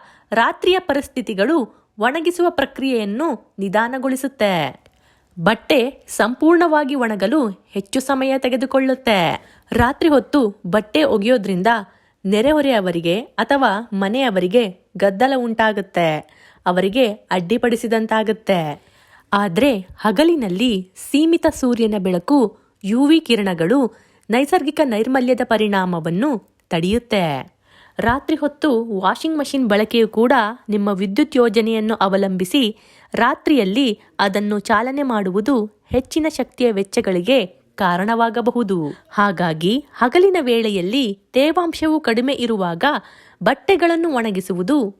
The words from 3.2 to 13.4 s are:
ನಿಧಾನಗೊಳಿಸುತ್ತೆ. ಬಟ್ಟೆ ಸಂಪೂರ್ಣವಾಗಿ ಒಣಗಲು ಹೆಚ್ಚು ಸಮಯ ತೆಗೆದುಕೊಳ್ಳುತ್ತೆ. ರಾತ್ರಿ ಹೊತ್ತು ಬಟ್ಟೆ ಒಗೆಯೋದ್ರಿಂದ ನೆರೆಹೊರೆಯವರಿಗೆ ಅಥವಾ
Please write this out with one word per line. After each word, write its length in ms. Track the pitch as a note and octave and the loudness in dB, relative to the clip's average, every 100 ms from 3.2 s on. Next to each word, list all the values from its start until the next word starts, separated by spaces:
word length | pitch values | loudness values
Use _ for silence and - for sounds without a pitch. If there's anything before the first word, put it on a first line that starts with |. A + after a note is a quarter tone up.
| D#4+ A#3 _ - | -4 -6 _ -8
ನಿಧಾನಗೊಳಿಸುತ್ತೆ. 960 | G3 G3+ A#3 C4 C4 C4 C4+ - G#3 F3 C#3 - _ _ _ _ _ - | -2 0 0 -2 -4 -4 -6 -2 0 0 -2 -8 _ _ _ _ _ -4
ಬಟ್ಟೆ 440 | E3+ A3+ - D4 A#3+ - - - | 0 0 2 2 0 -4 -10 -2
ಸಂಪೂರ್ಣವಾಗಿ 800 | A3 B3+ D#4 E4+ E4+ D4+ C#4+ C#4+ | -2 2 4 4 4 2 0 -2
ಒಣಗಲು 440 | A#3 G#3 G3 D#4 A3+ F#3 _ | -2 -2 0 0 0 -4 _
ಹೆಚ್ಚು 320 | G3+ - C4 | -10 -4 -4
ಸಮಯ 380 | C4 C4+ C4 C4 | -2 -2 0 -2
ತೆಗೆದುಕೊಳ್ಳುತ್ತೆ. 800 | B3+ A#3+ C4 C4+ C4 B3+ B3 G3+ D#3 - - _ - | -2 -2 0 0 0 0 0 2 2 -2 -10 _ -6
ರಾತ್ರಿ 360 | A3+ A#3+ D4 E4+ | 0 0 2 2
ಹೊತ್ತು 320 | C#4 - D4 A3 G3+ F3+ | 2 2 0 0 -2 -2
ಬಟ್ಟೆ 360 | G#3 G#3+ D4+ D4+ | -2 0 0 2
ಒಗೆಯೋದ್ರಿಂದ 600 | G#3 G#3 B3+ F#3+ F3+ G3+ A3+ F#3+ _ _ _ | 2 2 0 0 0 2 0 -2 _ _ _
ನೆರೆಹೊರೆಯವರಿಗೆ 920 | F#3+ G#3 B3+ D#4 C#4 A#3 F3+ E3+ E3 F#3+ D4 | -2 0 2 2 2 0 0 -2 -2 -2 -4
ಅಥವಾ 320 | - | -4